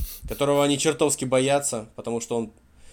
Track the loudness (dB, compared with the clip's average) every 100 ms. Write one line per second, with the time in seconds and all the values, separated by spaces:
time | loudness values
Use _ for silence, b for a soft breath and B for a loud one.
0 | B B -10 -2 2 4 4 2 0 2
1 | 0 0 0 2 4 2 0 -6 -8 -10
2 | -6 -6 -2 -4 -4 -10 _ b b